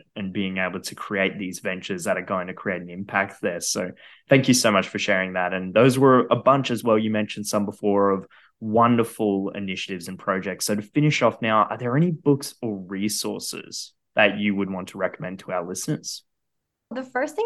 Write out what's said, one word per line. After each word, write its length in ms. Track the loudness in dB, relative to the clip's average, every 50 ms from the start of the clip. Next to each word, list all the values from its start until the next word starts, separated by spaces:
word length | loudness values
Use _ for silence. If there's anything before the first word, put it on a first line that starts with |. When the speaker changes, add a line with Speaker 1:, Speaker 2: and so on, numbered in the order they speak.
| -12 _ -12
Speaker 1:
and 160 | -10 -8 -6 -4
being 240 | -4 -4 -4 -2
able 240 | -4 -4 -4 -4 -6
to 140 | -10 -10 -12
create 440 | -12 -10 -6 -2 0 0 0 -2 -4
these 200 | -8 -8 -8 -8
ventures 460 | -8 -8 -8 -6 -6 -8 -8 -6 -2
that 120 | -2 -2
are 60 | -2 -2
going 240 | -4 -4 -4 -4
to 80 | -6 -10
create 260 | -8 -6 -6 -6 -6
an 80 | -6 -10
impact 500 | -12 -12 -8 -2 0 0 0 -2 -4 -6 -6
there. 180 | -6 -4 -4
So 300 | -4 -4 -4 -4 -6 -8 -8 _ -20 -20 -20 _ _ 4
thank 180 | 4 4 6 6
you 60 | 4
so 160 | 6 6 4
much 180 | 4 4 2 0
for 100 | -4 -4
sharing 360 | 0 0 0 0 0 -2 -2
that. 180 | -2 -2 -2 -2
And 220 | -4 -4 0 4
those 240 | 6 6 6 6 6
were 280 | 6 8 8 6 6 4
a 60 | 2
bunch 340 | 2 4 4 4 4 4 0
as 120 | -2 -2 2
well. 160 | 2 2 2
You 120 | 2 0
mentioned 360 | 0 -2 -2 -4 -6 -8 -6
some 200 | -2 -2 -2 -2
before 420 | -2 -4 -2 0 0 2 4 4 2 2
of 140 | 0 -2 -8 _ -20 _ _ _ -12
wonderful 920 | -6 0 4 4 6 6 6 4 2 0 0 -2 0 0 2 0 0 -4
initiatives 580 | -6 -8 -8 -8 -8 -8 -8 -8 -10 -10 -10 -10
and 100 | -12 -8
projects. 460 | -4 -2 -2 -2 -2 -4 -6 -6 -4
So 100 | -2 -2
to 60 | -4
finish 400 | -4 -4 0 2 2 2 2 4
off 220 | 2 2 2 2 0
now, 220 | 2 4 4 2
are 120 | 2 0
there 220 | -6 -4 -2 0 2
any 140 | 2 2 0
books 420 | 0 2 2 2 2 0 -8 -12 -8 -6
or 160 | -6 -6 -6
resources 1120 | -8 -8 -6 -4 -4 -2 -4 -4 -6 -6 -6 -6 -8 -10 -10 -10 -12 -12 -12 -14 -14 -14 _ _ _ _ 2
that 240 | 4 4 4 4 2
you 160 | 0 0 0
would 160 | 0 -2 -4
want 180 | -4 -8 -10 -10
to 100 | -8 -4
recommend 420 | -4 -4 -4 -4 -10 -10 -10 -10
to 120 | -8 -6 -4
our 140 | -4 -4
listeners? 580 | -4 -8 -8 -6 -6 -6 -6 -6 -12 -14 -14 _ _ _ _ _ _ _ _ _ _ _ _ _ -12 -10
Speaker 2:
The 100 | -10 -10
first 340 | -6 -4 -4 -4 -4 -4
thing 80 | -2 -2